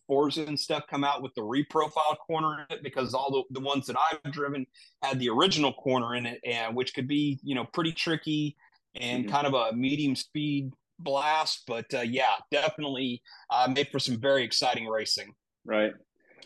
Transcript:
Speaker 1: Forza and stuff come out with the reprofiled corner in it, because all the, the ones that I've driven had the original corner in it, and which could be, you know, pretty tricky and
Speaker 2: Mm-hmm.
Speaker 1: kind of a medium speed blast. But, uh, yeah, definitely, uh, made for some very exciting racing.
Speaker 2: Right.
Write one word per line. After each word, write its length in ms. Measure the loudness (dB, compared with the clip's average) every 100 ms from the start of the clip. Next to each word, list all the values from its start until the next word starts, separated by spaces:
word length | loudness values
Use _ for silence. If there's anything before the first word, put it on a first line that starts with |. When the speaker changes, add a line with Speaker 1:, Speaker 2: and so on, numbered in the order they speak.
| 0
Speaker 1:
Forza 380 | 2 4 0 -2
and 120 | -4
stuff 260 | -2 -4 -2
come 140 | -2
out 180 | 0 0
with 120 | -4 -6
the 60 |
reprofiled 760 | -2 0 0 0 0 2 0 0 -2
corner 400 | 0 0 -2 -8
in 80 | -10
it, 60 |
because 300 | -6 -2 0
all 160 | 0 0
the, 300 | 0 0 -4
the 60 | -2
ones 220 | -2 -2
that 100 | 0
I've 340 | 0 0 -6
driven 340 | -4 -4 -4 -8 -14 -20 _
had 180 | -4 0
the 100 | 2
original 440 | 4 4 4 2
corner 420 | 2 0 2 2 -2
in 100 | -4
it, 140 | -6 -4
and 300 | -2 -2 -2
which 180 | -2
could 140 | -4 0
be, 320 | 0 2 -2
you 120 | -2 -4
know, 100 | -2
pretty 260 | -2 -2
tricky 640 | -2 -2 -2 -2 -2 -2 -6 _ _ _ -10
and 300 | -4 -4 0
Speaker 2:
Mm-hmm. 80 |
Speaker 1:
kind 140 | 0 2
of 60 |
a 220 | 2 0 0
medium 400 | 0 0 0 -2
speed 560 | -4 -4 -2 -2 -4 -10 _ -10
blast. 640 | -2 0 2 2 0 -4 -6
But, 240 | -6 -4
uh, 80 | -2
yeah, 340 | 0 2 2 2 0
definitely, 680 | 0 0 0 -4 -2 -4 -4 -10 -20 0
uh, 180 | 2 4 2
made 140 | 0
for 100 | -2
some 220 | -2 0
very 220 | 4 4
exciting 440 | 2 2 2 0 -2
racing. 460 | -2 0 -2 -4 -16 _ _ 0
Speaker 2:
Right. 260 | 2 2 0 _ _ _ -20